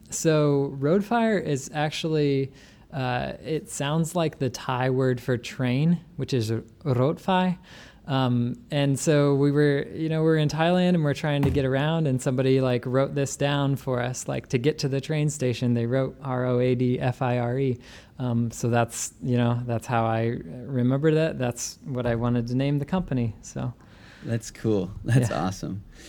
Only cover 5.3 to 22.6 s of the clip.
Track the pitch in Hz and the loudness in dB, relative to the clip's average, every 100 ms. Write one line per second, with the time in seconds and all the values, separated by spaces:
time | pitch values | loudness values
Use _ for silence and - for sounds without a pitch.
5.3 | 120 - - 127 127 156 170 - - 131 | -2 -4 -4 0 2 2 0 -2 -10 -2
6.3 | 131 110 113 - - 156 120 131 170 - | -2 0 -2 -6 -8 -2 2 2 0 0
7.3 | 185 185 175 - - - - - 135 127 | 2 2 -2 -8 -20 -20 -16 -4 0 2
8.3 | 123 120 123 - 147 143 131 - 147 143 | 2 0 -4 -4 0 0 2 2 4 4
9.3 | 139 143 143 147 139 - 87 160 160 160 | 4 4 4 4 2 -2 -4 -2 2 4
10.3 | 160 151 151 165 180 180 180 147 139 156 | 4 2 2 4 4 4 4 2 0 0
11.3 | 143 139 135 131 135 151 165 156 127 143 | 2 2 2 2 2 0 0 2 0 0
12.3 | 127 131 131 131 123 127 127 139 147 135 | 2 4 4 4 0 0 0 0 0 -4
13.3 | - 143 143 139 135 - 123 120 131 - | -2 0 0 0 0 -2 -2 -2 -6 -6
14.3 | 131 - 127 135 151 143 135 131 156 151 | -6 -2 0 0 0 -2 -2 -2 0 0
15.3 | 147 127 113 123 120 117 131 131 - 143 | 0 -2 0 0 0 0 0 -2 -4 -6
16.3 | 127 127 123 127 123 127 127 135 - 127 | -2 0 2 2 2 2 0 -2 -2 0
17.3 | 123 120 127 135 123 - - - - 127 | 0 0 0 0 -2 -8 -20 -18 -8 -2
18.3 | 117 117 - 120 117 117 - - - 131 | 0 -2 -2 0 2 0 -2 -10 -6 0
19.3 | 123 120 120 120 117 - 120 113 113 113 | 2 2 0 -2 -4 -2 0 2 0 0
20.3 | 123 - 127 120 131 120 135 156 156 160 | -4 -8 -12 -6 0 2 2 2 2 0
21.3 | - 123 120 - - - 123 120 117 120 | -2 -4 -4 -10 -12 -10 -4 -2 0 0
22.3 | 120 117 127 | 0 0 -2